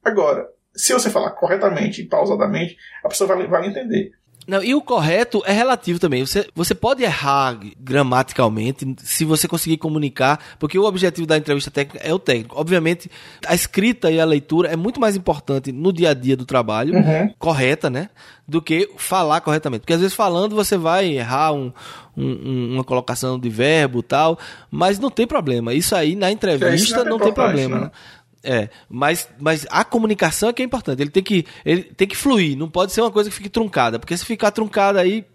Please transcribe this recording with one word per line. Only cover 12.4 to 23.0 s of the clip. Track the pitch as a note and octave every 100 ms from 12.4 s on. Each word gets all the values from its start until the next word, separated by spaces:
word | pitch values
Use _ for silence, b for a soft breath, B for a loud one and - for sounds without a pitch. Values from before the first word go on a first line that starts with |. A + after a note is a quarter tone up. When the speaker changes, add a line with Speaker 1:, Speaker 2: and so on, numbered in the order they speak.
| A2+ C3+
Speaker 2:
Obviamente, | D#3+ F3+ D#3+ E3+ - B B B -
a |
escrita | E3 - - A3 B3 E3+
e | D#3+
a |
leitura | D#3+ D3+ C#3 D#3 F3
é | D#3+
muito | F#3+ C#4
mais | A3+ G3
importante | F3+ D3+ - C#3 C#3
no | C3 F3
dia | E3+ E3+
a |
dia | C3+ B2+ C3+
do | B2+
trabalho, | C3 A2 G#2+ C3+
Speaker 1:
Uhum. | F3+ D#3 D#3 G#3 -
Speaker 2:
correta, | E3 D#3 B2+ D3+ D3+
né? | B2+ F#3 _ B B -
Do | D#3+
que | D#3 D#3+ G3+ -
falar | - F#3+ E3 D#3+
corretamente. | E3 D#3 D#3 A#2
Porque | -
às | E3+
vezes | F#3
falando | - G#3 E3+ G#3+
você | G#3+ G3 G3
vai | E3 F3+ F#3+
errar | C#3 A#2 C3 D#3
um, | D3 B2+ B2 B B B -
um, | C3+
um, | B2+ B2+ B2+ A#2+
uma | C3
colocação | C3 B2+